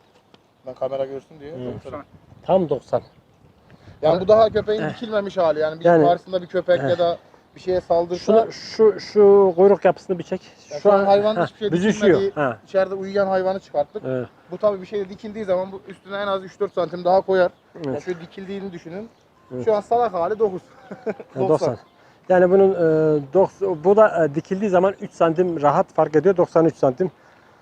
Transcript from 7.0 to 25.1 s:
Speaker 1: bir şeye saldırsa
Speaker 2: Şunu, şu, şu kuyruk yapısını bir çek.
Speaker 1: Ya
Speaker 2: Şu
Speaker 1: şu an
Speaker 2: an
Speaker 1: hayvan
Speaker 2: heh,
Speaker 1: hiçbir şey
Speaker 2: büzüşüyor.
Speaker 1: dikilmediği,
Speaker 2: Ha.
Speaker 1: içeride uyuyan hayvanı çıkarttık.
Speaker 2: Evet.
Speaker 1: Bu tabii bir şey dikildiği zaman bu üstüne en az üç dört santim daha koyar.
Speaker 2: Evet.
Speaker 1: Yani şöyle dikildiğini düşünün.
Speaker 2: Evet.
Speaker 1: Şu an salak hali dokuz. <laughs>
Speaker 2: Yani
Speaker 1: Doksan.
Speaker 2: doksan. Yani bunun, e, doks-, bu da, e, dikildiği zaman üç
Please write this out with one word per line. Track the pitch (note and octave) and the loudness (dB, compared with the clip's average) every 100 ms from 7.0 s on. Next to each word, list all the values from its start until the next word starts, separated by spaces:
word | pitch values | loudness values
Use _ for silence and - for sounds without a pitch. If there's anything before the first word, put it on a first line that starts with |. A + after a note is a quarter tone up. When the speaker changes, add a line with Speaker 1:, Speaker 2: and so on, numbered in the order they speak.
| E3+ E3+ _ _ _ - | 0 -2 _ _ _ -14
Speaker 1:
bir | |
şeye | - F#3 | -4 -4
saldırsa | - E3+ F3 F3 - A3 A3+ | 0 -2 -2 -6 2 2 2
Speaker 2:
Şunu, | |
şu, | - - - A3 F#3 | -6 -16 2 2 2
şu | - G#3 G3+ G3+ G3 E3+ | -4 4 6 6 4 4
kuyruk | G3 F#3+ F#3+ | 4 4 2
yapısını | - - F3+ | 0 -6 -10
bir | |
çek. | D#3+ F#3+ - _ - | -6 -10 -10 _ -16
Speaker 1:
Ya | D3 | -2
Speaker 2:
Şu | |
Speaker 1:
şu | G3+ | 2
an | G3 | 2
Speaker 2:
an | G3 | 4
Speaker 1:
hayvan | G3+ G#3 G#3+ | 2 2 -2
Speaker 2:
heh, | E3 | -4
Speaker 1:
hiçbir | - | -4
şey | G#3 | -4
Speaker 2:
büzüşüyor. | F3 G3+ G#3 G#3 D#3 | -2 -2 0 2 2
Speaker 1:
dikilmediği, | G3 | 0
Speaker 2:
Ha. | D3+ C#3 A2+ _ | -2 -4 -4 _
Speaker 1:
içeride | F#3+ F#3+ G3 | -4 -4 -6
uyuyan | F#3+ G3 G3 | -6 -4 -2
hayvanı | F#3+ F#3 F#3+ | -2 -2 -6
çıkarttık. | - D3+ D3 G#3+ C3 | -6 -6 -6 -6 -6
Speaker 2:
Evet. | C3 A#2 _ _ | -6 -8 _ _
Speaker 1:
Bu | F3 | -4
tabii | G#3+ G3+ | -2 -2
bir | F#3 | -8
şey | G#3+ F#3+ | -10 -10
dikildiği | G3 A3 G#3 G3+ | -12 -14 -12 -4
zaman | F3+ F#3+ | -4 -4
bu | F#3+ G3 | -12 -18
üstüne | F#3+ F#3 G3 | -20 -14 -8
en | G3+ | -6
az | G3 | -6
üç | F#3+ - | -8 -8
dört | G3 | -8
santim | - E3 F3 F3 | -4 -6 -4 0
daha | F#3+ | 0
koyar. | F#3 F#3+ F3+ - _ G3 | 2 0 0 -2 _ -12
Speaker 2:
Evet. | D3+ | -8
Speaker 1:
Yani | C3 | -8
şöyle | F#3 F3 | -8 -10
dikildiğini | F3 - F#3+ G3+ G3 | -12 -18 -14 -12 -12
düşünün. | F3 E3 F3+ A3+ _ _ _ _ | -14 -16 -16 -16 _ _ _ _
Speaker 2:
Evet. | B2+ A3+ | -6 -2
Speaker 1:
Şu | G#3 | -2
an | |
salak | G#3 A#3+ A#3+ | 0 -2 -2
hali | F3+ E3+ G#3 | -2 -4 -2
dokuz. | G#3+ F3+ - - - | -2 -4 -14 -20 -20
<laughs> | - - G3+ - C3 | -14 -12 -12 -12 -6
Speaker 2:
Yani | F#3+ | 0
Speaker 1:
Doksan. | |
Speaker 2:
doksan. | D#3 D#3+ A2+ - _ _ _ _ | 0 0 -6 -12 _ _ _ _
Yani | F3+ F3+ | 4 4
bunun, | F#3+ G3 | 6 4
e, | F#3 E3 D#3 D#3 D3+ C#3 | 4 2 2 2 0 0
doks-, | F3 F3+ - G3 E3+ | 0 0 0 -6 -2
bu | D#3+ G#3 | 2 4
da, | G#3+ D#3+ D#3 | 4 4 0
e, | C#3+ | -2
dikildiği | - F#3+ G#3+ | -6 -4 0
zaman | F3+ F#3 G3 | 2 2 -2
üç | G#3 | -12